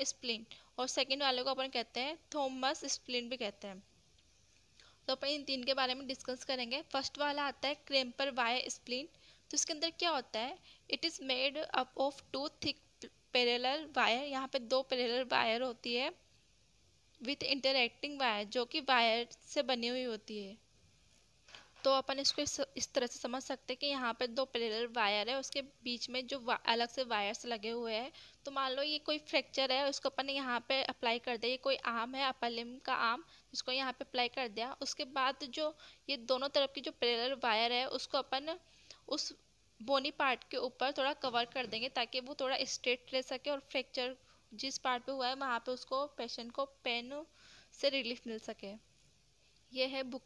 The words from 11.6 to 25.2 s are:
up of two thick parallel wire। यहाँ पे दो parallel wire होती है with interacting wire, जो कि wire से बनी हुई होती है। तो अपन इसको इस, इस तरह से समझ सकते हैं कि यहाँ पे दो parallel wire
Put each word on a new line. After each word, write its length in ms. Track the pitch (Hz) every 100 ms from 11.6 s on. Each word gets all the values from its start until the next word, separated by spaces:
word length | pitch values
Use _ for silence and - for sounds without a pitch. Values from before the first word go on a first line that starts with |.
| 311 -
up 240 | 254 -
of 240 | 269 - -
two 140 | 262 294 -
thick 440 | 302 269 - _ 233 - _
parallel 580 | 254 240 240 254 285 302
wire। 320 | 285 214 233
यहाँ 240 | 285 269 262
पे 100 | 269
दो 240 | 226 262
parallel 420 | 262 254 247 240 247
wire 300 | 262 233 226
होती 320 | 254 233 247
है 180 | 240 277 359 - - _ _ - - - _ _ -
with 220 | 262 285 -
interacting 720 | 277 262 269 233 - 285 285
wire, 240 | 262 208 208
जो 180 | 247
कि 160 | 240 320
wire 460 | 277 254 233 226 240 - -
से 160 | -
बनी 260 | 254 254 233
हुई 140 | 254
होती 340 | 254 220 - 214
है। 180 | 196 214 _ _ - - - - - _ - - - -
तो 60 | 269
अपन 280 | 269 269 269
इसको 240 | 277 -
इस, 180 | 294 - 277 -
इस 160 | -
तरह 140 | - 247
से 120 | -
समझ 240 | 240 254
सकते 300 | - 269 -
हैं 60 | 254
कि 60 | 285
यहाँ 260 | 277 247
पे 120 | 233 254
दो 160 | 233
parallel 420 | 269 240 233 214 240 233
wire 340 | 208 208